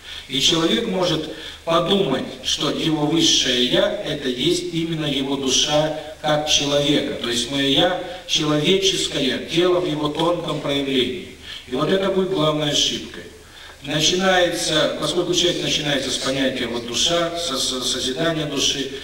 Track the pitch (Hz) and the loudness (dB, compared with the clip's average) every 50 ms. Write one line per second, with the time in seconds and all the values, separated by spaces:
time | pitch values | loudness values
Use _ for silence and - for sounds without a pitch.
0 | - - - - - - 131 135 123 - 160 160 165 165 - - - - 185 185 | -16 -14 -14 -14 -12 -4 -2 0 2 4 4 4 2 2 2 2 0 0 0 0
1 | 180 160 156 156 - - - - - - - - - 165 165 170 170 - 196 196 | 2 2 0 0 -2 -6 -8 -12 -12 -14 -14 -10 -2 2 2 2 4 4 4 2
2 | 170 139 127 - - - - - - - - - 165 143 123 - 156 160 151 147 | 4 2 0 -2 -2 -6 -10 -8 -4 -4 -2 0 0 -2 0 0 0 0 2 2
3 | 147 151 160 165 160 156 - - - 131 123 123 123 127 156 185 202 - - - | 2 2 2 4 4 4 4 4 2 2 2 2 2 2 4 4 2 2 0 -2
4 | - - 143 139 139 127 120 120 139 170 175 - 180 175 165 165 165 165 165 156 | -4 -4 -6 -4 -4 -4 -2 0 2 0 0 0 -2 -4 -2 -2 -2 -2 -2 -2
5 | 156 143 131 139 131 135 139 131 131 127 120 - - 151 151 151 156 151 - - | -2 -2 0 -2 0 -2 -2 -2 0 0 2 2 2 2 2 2 2 2 -2 -4
6 | - - - - - 151 151 151 151 - - 143 143 139 143 143 143 151 143 127 | -8 -12 -12 -6 -2 0 0 0 2 2 2 2 2 2 2 2 2 4 2 2
7 | - - - - 117 120 120 120 - 131 139 139 139 135 135 156 180 180 180 - | 2 -2 -4 -4 -4 -2 -2 -2 -2 -2 -2 0 2 2 4 4 4 2 2 0
8 | - - - - - - - 156 156 151 151 151 151 170 196 190 190 190 - 160 | -4 -8 -10 -12 -6 -2 0 0 2 2 2 2 4 4 2 4 4 2 0 0
9 | - - 160 151 131 127 120 123 - - - 165 180 185 180 175 156 151 151 151 | -2 -2 -2 0 0 0 0 -2 -4 -2 0 2 4 4 4 2 2 0 -2 -2
10 | 147 147 147 156 165 165 175 165 151 156 151 147 147 143 139 139 139 135 131 127 | -2 -2 0 0 2 2 2 0 -2 -4 -4 -4 -2 -2 -2 0 0 0 2 2
11 | 117 - - - - - - - - - - - - 120 123 139 151 156 190 190 | 2 0 -2 -6 -8 -12 -16 -18 -16 -16 -16 -16 -12 -6 -4 -2 0 2 2 2
12 | 190 185 - 185 190 175 - 156 151 156 151 151 151 147 143 - - - 120 104 | 2 2 2 2 0 0 0 2 2 2 2 2 0 0 2 2 0 0 -2 -4
13 | - - - - - - - - - - - - - - - - 139 147 156 156 | -8 -10 -14 -14 -16 -16 -18 -20 -20 -20 -20 -20 -20 -20 -20 -16 -8 -4 -2 0
14 | 156 165 180 180 190 190 185 180 180 170 160 - - 165 156 156 143 - - - | 2 2 2 2 2 4 4 4 4 2 0 -2 -2 0 2 2 2 2 0 -2
15 | 151 151 180 180 165 170 175 - 175 175 156 - 156 147 - - 151 147 143 131 | -4 -2 0 0 0 0 2 2 2 2 0 0 -2 -2 -2 -2 0 0 -2 -2
16 | - 127 - - - 131 135 143 135 131 127 123 123 113 117 120 - 120 117 - | -2 -2 -4 -4 -2 -2 0 0 0 0 0 -2 -4 -4 -4 -6 -6 -4 -2 0
17 | - 160 170 170 170 165 170 170 170 - 135 123 - - 127 127 120 - - 123 | 0 2 2 2 0 0 -2 -4 -4 -4 -2 -2 -2 -2 -2 -2 -2 -2 -2 -2
18 | 117 131 127 156 165 165 160 156 147 147 143 135 - 143 143 143 127 135 135 131 | -2 -4 -2 0 0 0 0 0 -2 -2 -2 0 0 0 0 0 -4 -6 -6 -10